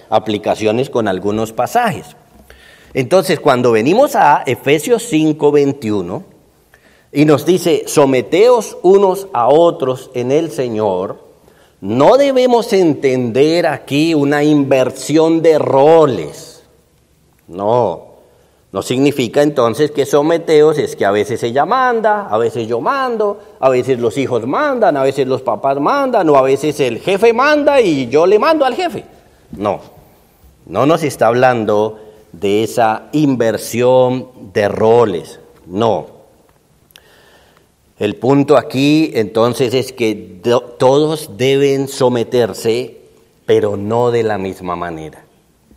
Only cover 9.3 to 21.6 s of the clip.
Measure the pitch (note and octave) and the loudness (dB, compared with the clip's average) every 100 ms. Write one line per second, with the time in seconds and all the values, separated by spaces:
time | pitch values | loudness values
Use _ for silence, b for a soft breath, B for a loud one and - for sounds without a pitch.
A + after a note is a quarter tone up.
9.3 | A#2+ A#2+ D3+ E3+ E3 C3 B2+ - B2+ A#2+ | -2 2 4 4 2 -4 -6 -8 -8 -2
10.3 | D3+ E3 - B2 G#2+ G#2+ F#2 G2+ - - | -2 -2 -6 -6 -2 -2 -2 -6 -10 -20
11.3 | _ b b b b G3 A#3+ - C4 C#4 | _ b b b b -6 2 4 6 4
12.3 | B3+ B3+ A#3+ G#3 F#3+ E3 C3 C3+ B2+ A#2+ | 2 2 2 0 0 2 0 0 0 -2
13.3 | A#2+ D3+ E3+ E3 C3+ - C#3+ E3 D#3 C#3 | 0 2 2 -2 -4 -4 0 0 2 0
14.3 | D3 D3+ D3 C3+ C3+ B2 - - D#3 D#3+ | 0 2 2 2 0 0 -4 -2 2 2
15.3 | E3 E3 D#3 - C3+ D3 E3 D3 G2+ D2 | 2 2 2 2 4 6 6 4 0 -8
16.3 | - - - _ _ _ _ _ _ _ | -14 -20 -20 _ _ _ _ _ _ _
17.3 | _ _ F2 G#2 B2 G#2 D#2+ - - b | _ _ -4 0 2 0 -4 -14 -20 b
18.3 | b b b b G2 - B2+ C#3+ C#3 A2+ | b b b b -8 -4 0 0 0 -2
19.3 | D3 D3 C#3+ A#2 G#2+ D3+ - - D3 D3+ | 0 0 0 -2 0 -2 -2 0 0 0
20.3 | E3+ E3 D3+ D#3 D3+ B2 - G2+ G#2 G#2 | -2 2 4 4 2 -4 -2 0 0 -2
21.3 | A2+ A#2+ B2+ | -4 -4 -2